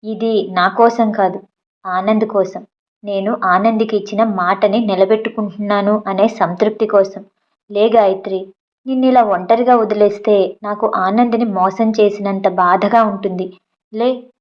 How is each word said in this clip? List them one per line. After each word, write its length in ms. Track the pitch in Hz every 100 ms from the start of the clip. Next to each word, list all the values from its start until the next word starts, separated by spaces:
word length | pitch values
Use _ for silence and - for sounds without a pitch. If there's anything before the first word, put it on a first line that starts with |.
ఇది 440 | 214 214 226 220 185
నా 180 | 180 185
కోసం 440 | 180 233 233 220
కాదు, 300 | 208 185 190 - _ _ _ 185
ఆనంద్ 380 | 180 196 214
కోసం. 420 | 214 214 185 185 208 _ _ _
నేను 320 | 202 196 196 -
ఆనంద్కి 520 | 190 180 214 220 220 208
ఇచ్చిన 280 | 202 208
మాటని 640 | 226 190 180 196 208 208 220
నిలబెట్టుకుంటున్నాను 1160 | 190 190 220 220 - 208 202 202 202 202 214 202
అనే 220 | 190 220
సంతృప్తి 580 | - 175 175 214 214 214
కోసం. 380 | 202 196 - - _ _ _ _
లే 180 | 202 220
గాయత్రి, 580 | 226 202 190 - 190 190 _ _ _ 254
నిన్నిలా 360 | 262 262 254
ఒంటరిగా 540 | 220 180 180 233 247 247
వదిలేస్తే 800 | 214 208 208 202 - 202 185 -
నాకు 300 | 208 208 214 -
ఆనంద్ని 480 | 185 214 240 226
మోసం 460 | 233 190 190 196 226
చేసినంత 580 | 220 208 208 196 196 196
బాధగా 560 | 185 180 185 202 202
ఉంటుంది. 480 | 202 196 202 180 185 - _ _ _
లే. 280 | 214 240 247 - _